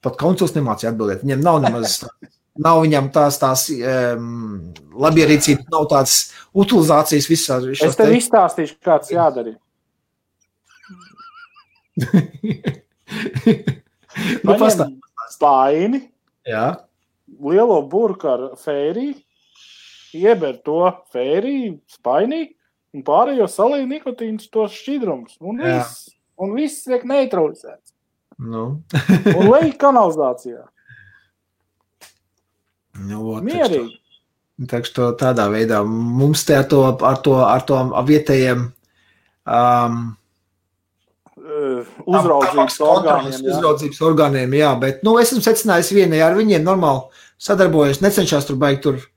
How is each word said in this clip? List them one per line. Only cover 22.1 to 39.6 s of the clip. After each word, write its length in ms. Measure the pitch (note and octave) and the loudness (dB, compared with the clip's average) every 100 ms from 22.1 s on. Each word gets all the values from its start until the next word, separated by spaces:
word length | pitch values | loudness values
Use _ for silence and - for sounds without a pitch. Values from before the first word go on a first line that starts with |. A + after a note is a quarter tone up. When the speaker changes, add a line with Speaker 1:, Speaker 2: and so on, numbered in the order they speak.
| C#3+ A3+ D#4+ D#4 _ _ _ _ | -2 -2 -4 -10 _ _ _ _
Speaker 2:
un 100 | C#3+ | -12
pārējo 440 | C3+ D#3+ B3 C4+ F#3 | 0 2 2 0 -4
salīja 400 | - A3+ C#4+ C4 | 0 -2 0 -6
nikotīnu 520 | D4+ C4+ B3 A3+ G#3+ - | -8 -10 -10 -8 -10 -6
tos 220 | A3 G#3 | -6 -6
šķidrumus. 640 | - - C#4+ G#3+ C3+ A2+ _ | -8 -8 -6 -6 -6 -12 _
Un 220 | E3+ A#3 | -12 -6
Speaker 1:
Jā. 200 | - B2+ | -4 -4
Speaker 2:
viss, 340 | B2 - - _ _ _ | -4 -12 -20 _ _ _
un 160 | G3 A#3 | -8 -4
viss 300 | D4+ - B3+ | -6 -8 -6
tiek 180 | B3 | -6
neutralizēts. 880 | B3 C#4 C4 F#3 D3+ - - - _ _ _ _ _ - | -2 -2 -2 -2 -2 -4 -20 -20 _ _ _ _ _ -16
Speaker 1:
Nu. 420 | A#2 A2+ A#2 D3 - D3 - F#3 G#3 | -12 -8 -8 -10 -6 -6 0 2 2
Speaker 2:
Un 260 | F#3 G3+ | 4 6
lej 220 | C4+ D#4+ - | 4 2 2
kanalizācijā. 880 | C#4 B3+ F#3+ D#3 C3+ B2 B2+ A#2 - _ _ - F#2+ _ _ _ _ _ _ _ _ _ - _ _ _ _ _ _ _ _ G2 | 2 4 2 0 -2 -4 -12 -16 -20 _ _ -20 _ _ _ _ _ _ _ _ _ _ -20 _ _ _ _ _ _ _ _ -16
Speaker 1:
Nu, 260 | G2 G#2+ | -12 -8
vot, 200 | A2 A2 | -8 -6
Speaker 2:
Mierīgi. 540 | G3+ E4+ C4 D#3 A#2 - _ _ _ _ _ - | -6 -2 0 -2 -4 -14 _ _ _ _ _ -16
Speaker 1:
tā 200 | B2+ A#2+ | -8 -6
kā 120 | A#2+ | -6
to 160 | - A#2+ | -2 -2
tādā 380 | A#2+ C3 A#2+ G2+ | 0 0 2 0
veidā 320 | G#2+ A2+ G#2+ | 0 0 0
mums 600 | G#2 A2+ A#2+ B2 C#3 D3+ - | -2 -4 -2 0 2 0 2
te 100 | C#3+ | 2
ar 80 | |
to, 180 | C3+ C#3 C3 B2+ | 4 4 4 2
ar 200 | B2+ C3 | 0 0
to, 140 | D#3 C3 | 2 4
ar 300 | A#2 B2+ B2+ | 4 2 0
to 140 | C3+ B2+ - | -2 0 -2
vietējiem, 680 | B2+ D3+ D3+ C3+ C3 B2 B2 _ _ _ _ _ _ _ - | 2 2 4 2 2 0 -4 _ _ _ _ _ _ _ -2
um, 580 | A#2 | 2